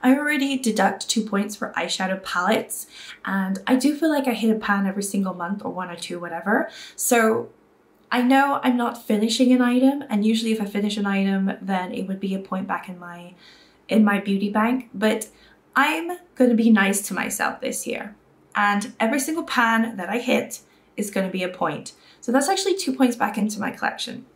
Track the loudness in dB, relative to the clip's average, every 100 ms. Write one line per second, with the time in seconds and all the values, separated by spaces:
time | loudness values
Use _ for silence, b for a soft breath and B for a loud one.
0 | 6 4 4 0 0 0 0 2 2 0
1 | -4 -2 0 -2 -2 -6 -6 -4 -4 -2
2 | -2 -4 -4 -2 2 0 0 -12 -14 B
3 | B B -4 -2 -2 -4 2 2 2 2
4 | 2 2 0 0 2 2 2 0 0 -2
5 | -4 -2 -2 -4 -6 -6 -6 -6 -8 -8
6 | -10 -8 -8 -6 0 0 0 B B B
7 | 2 4 4 2 -4 _ _ _ _ _
8 | _ 0 4 6 4 2 2 2 0 -4
9 | -2 0 2 4 4 6 4 4 4 2
10 | -2 0 2 2 0 -2 -2 -2 -2 -2
11 | 0 2 2 2 0 -2 -2 -2 -2 -6
12 | -6 -6 -4 -6 -4 -6 -4 -6 -8 -14
13 | -14 -16 -18 -20 b b b b _ 2
14 | 4 2 0 -2 0 0 0 0 -4 -2
15 | -2 -2 -6 b b b _ 0 2 2
16 | -4 -8 -12 2 4 6 6 6 4 0
17 | -2 -6 -6 -2 -4 -4 -8 -6 -6 -8
18 | -8 -16 _ _ _ 0 2 2 -2 -2
19 | 0 0 -2 -4 -2 0 2 4 0 -2
20 | -6 -4 0 0 0 -10 b b b -8
21 | -4 -2 -4 -4 -6 -2 -4 -4 -10 -20
22 | b b 0 2 4 2 2 0 -2 2
23 | 2 2 -2 0 -2 -2 -8 -4 -6 -4
24 | -12 -12 -16